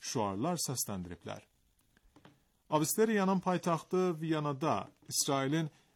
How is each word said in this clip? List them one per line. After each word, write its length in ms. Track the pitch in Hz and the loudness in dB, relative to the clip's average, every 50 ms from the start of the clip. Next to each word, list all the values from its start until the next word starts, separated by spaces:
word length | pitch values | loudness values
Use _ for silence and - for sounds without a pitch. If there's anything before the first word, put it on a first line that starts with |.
| - - | -8 -4
şüarlar 500 | - 127 107 101 95 95 123 170 180 151 - | -2 0 0 0 0 0 0 -2 -2 -2 -2
səsləndiriblər. 800 | - 135 120 - - 104 92 87 87 87 - - 104 101 104 - _ _ _ _ _ _ _ _ _ _ _ _ _ - - - - - _ _ _ _ _ _ - | -4 -4 -4 -4 -4 -4 -6 -6 -8 -10 -10 -10 -10 -10 -10 -12 _ _ _ _ _ _ _ _ _ _ _ _ _ -20 -20 -20 -20 -20 _ _ _ _ _ _ -2
Avstriyanın 680 | 151 151 156 147 - - 220 226 220 202 190 190 196 185 | 0 0 2 2 2 2 2 4 4 2 2 2 2 2
paytaxtı 840 | - 190 180 175 - 185 165 156 - - - 185 185 180 170 156 | 2 0 0 0 2 0 0 0 0 0 0 2 2 2 0 -2
Viyanada 540 | 165 160 160 151 151 147 139 131 160 151 120 98 - - - _ - | -2 -2 0 0 0 -2 -2 0 0 0 0 0 -2 -6 -12 _ -12
İsrailin 640 | - - - - - 139 139 135 135 147 160 160 151 - _ _ _ _ | -6 -2 -2 0 2 2 2 2 2 0 0 0 -2 -6 _ _ _ _